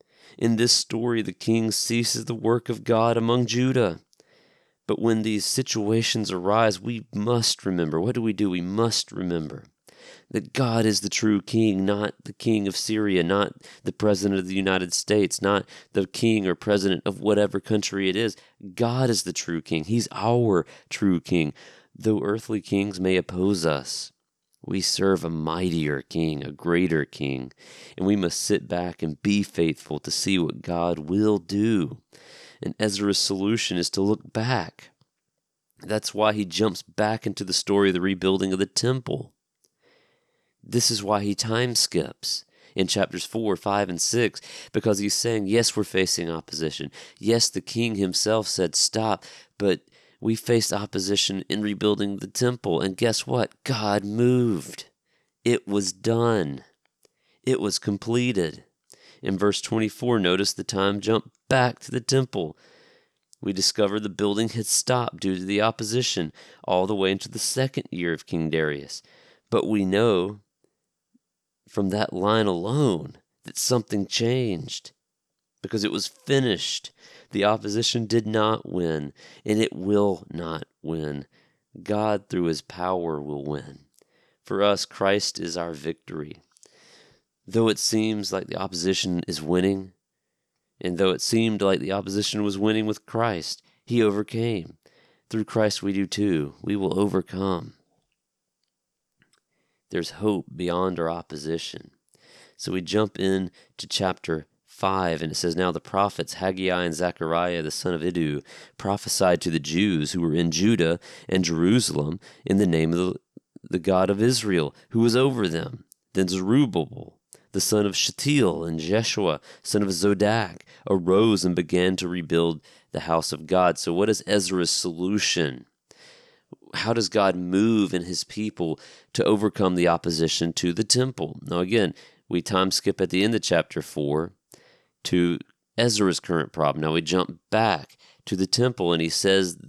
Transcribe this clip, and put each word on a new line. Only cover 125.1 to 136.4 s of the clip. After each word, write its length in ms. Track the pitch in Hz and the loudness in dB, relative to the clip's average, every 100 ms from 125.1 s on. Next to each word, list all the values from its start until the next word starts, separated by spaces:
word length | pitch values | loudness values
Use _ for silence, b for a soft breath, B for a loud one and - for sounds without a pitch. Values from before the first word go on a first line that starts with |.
| 104 - - 78 64 - _ _ B B B B B B - _ | 0 0 0 -2 -4 -16 _ _ B B B B B B -20 _
How 180 | - 107 | -6 -2
does 160 | 117 95 | 0 0
God 260 | 107 98 | 2 2
move 600 | 90 90 95 113 110 95 | 2 0 2 4 4 2
in 80 | 90 | 0
his 200 | 87 85 | -4 -8
people 560 | - - 107 - 85 76 B B B | -8 -6 -6 -4 -4 -4 B B B
to 100 | - | -2
overcome 500 | 113 104 107 - 95 | 2 4 2 2 2
the 140 | 90 87 | 4 4
opposition 640 | 82 - 80 80 - 85 | 2 0 0 0 0 -2
to 200 | - 87 | 0 -2
the 120 | 85 | 0
temple? 560 | 110 123 131 123 85 73 | 0 0 0 -4 -8 -8
Now 160 | - 87 | -6 -2
again, 340 | 92 113 92 - B B B | 0 2 2 -2 B B B
we 140 | 87 | -4
time 280 | 80 95 95 | 0 2 2
skip 300 | - - 95 | 0 0 0
at 100 | 92 | 0
the 140 | 90 | 2
end 100 | 104 | 2
of 80 | 113 | 2
chapter 400 | - 85 78 - | 2 0 0 -4
four 520 | 76 - 71 76 85 _ _ b b b b b | -8 -4 -2 0 -2 _ _ b b b b b
to 340 | - 90 87 85 - _ _ - | 0 2 2 0 -8 _ _ 0
Ezra's 420 | 120 107 98 82 | 0 2 2 0
current 320 | - 85 | -2 -2